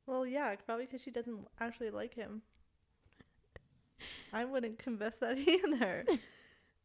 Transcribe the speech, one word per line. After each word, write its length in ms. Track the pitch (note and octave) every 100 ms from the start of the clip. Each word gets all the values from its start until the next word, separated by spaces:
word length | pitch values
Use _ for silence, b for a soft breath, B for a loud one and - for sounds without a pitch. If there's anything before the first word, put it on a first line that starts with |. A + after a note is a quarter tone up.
| -
Well, 220 | B3+ B3+
yeah, 280 | C4+ C4+ G3+
probably 220 | - A#3 C4
'cause 160 | C4
she 80 | C4+
doesn't 380 | A#3+ A#3 G#3+ G3 -
actually 300 | A#3 A3+ A3+
like 240 | G#3 A#3
him. 300 | A#3+ G3+ G#3+ - _ _ _ _ _ _ _ - _ _ - - _ _ _ B B B
I 140 | G#3+ B3
wouldn't 320 | C4+ A#3 A3+
confess 400 | - A3 G#3+ -
that 220 | A#3 C4
<laughs> 80 | C#4
either. 580 | F4+ D4 C4+ G#3 F3 - B3+ B B B B B _